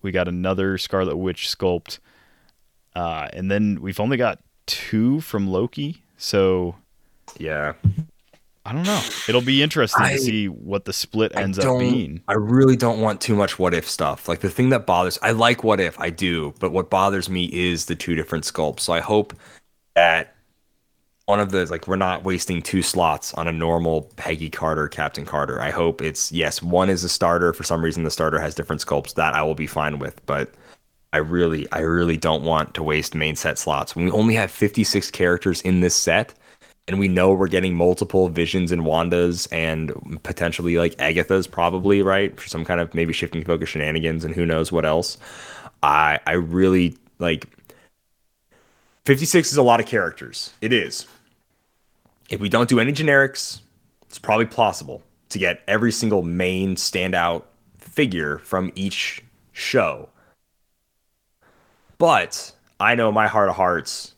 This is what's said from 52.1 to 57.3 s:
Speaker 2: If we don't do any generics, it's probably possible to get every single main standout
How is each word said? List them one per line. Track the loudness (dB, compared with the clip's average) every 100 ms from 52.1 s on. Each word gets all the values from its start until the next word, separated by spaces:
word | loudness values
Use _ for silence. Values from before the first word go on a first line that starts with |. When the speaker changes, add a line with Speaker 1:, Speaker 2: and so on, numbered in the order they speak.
| _ -12
Speaker 2:
If | -8
we | 0
don't | 2 4
do | 4
any | 2
generics, | 0 4 4 4 -2 -10 -12 -20 _ _ _ _
it's | -8
probably | 0 2 2
possible | 2 0 0 -10 -16 -18 _ _
to | -2
get | -2 -2 -2
every | 2 2
single | 0 0 0
main | 0 -2 0 0 -2 -2
standout | -4 -2 0 0 0